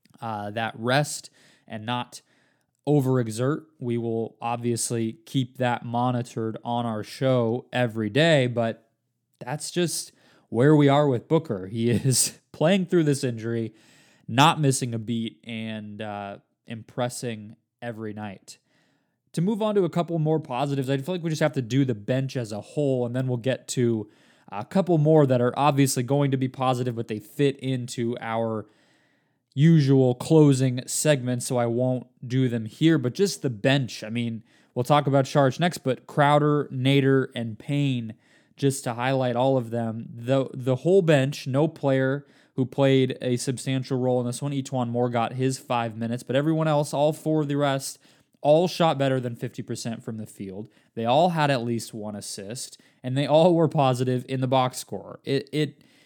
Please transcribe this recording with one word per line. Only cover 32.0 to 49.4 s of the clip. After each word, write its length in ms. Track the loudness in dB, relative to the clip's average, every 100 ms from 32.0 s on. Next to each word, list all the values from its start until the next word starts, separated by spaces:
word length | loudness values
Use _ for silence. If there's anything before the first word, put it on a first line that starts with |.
| -6 -16 -4
do 220 | 0 0
them 160 | -2 -6
here. 320 | 0 2 4
But 160 | 0
just 300 | 0 -2 -2
the 60 | -6
bench, 540 | 0 2 2 0 -8
I 60 | -8
mean, 340 | -6 -4 -8 -14 _ _
we'll 100 | -4
talk 220 | 2 2 4
about 200 | 2 2
Saric 340 | 2 2 2
next, 200 | -2 -2
but 280 | -4 -6 -4
Crowder, 640 | 2 4 4 4 0 -2
Nader, 540 | -2 2 4 4 2 0 -4
and 240 | -8 -10
Payne, 560 | -6 -2 0 -2 -6 -14 _ _ _ -2
just 280 | -2 -2 -6
to 100 | -4
highlight 400 | 0 0 0 0
all 200 | 2 2
of 140 | 0
them. 400 | -4 -4 -6 -10
The, 380 | -8 -2 0 0
the 240 | -4 -2 0
whole 260 | 4 4
bench, 420 | 6 4 2 -4 -4
no 220 | 0 0
player 580 | 0 0 2 2 -2 -8 _ _ -6
who 100 | -4
played 540 | 2 4 4 2 -2
a 160 | -4 -2
substantial 600 | -4 -6 -4 -4 -4 -2
role 200 | 0 0
in 60 | -2
this 160 | -6
one. 100 | -6
E'Twaun 380 | -6 -6 -4 -4
Moore 220 | -2 0
got 220 | 0 -2
his 260 | -2 -2 -4
five 360 | -4 -4 -4 -4
minutes, 280 | -6 -6
but 120 | -2 0
everyone 320 | 2 0 2
else, 240 | 0 0
all 220 | 0 0
four 280 | 0 -2 -2
of 60 | 0
the 80 | 0
rest, 440 | 0 -2 -6 -14 _ _ _ _
all 260 | 4 4 4
shot 300 | 2 0 2
better 220 | 0 0
than 160 | -4
fifty 260 | -8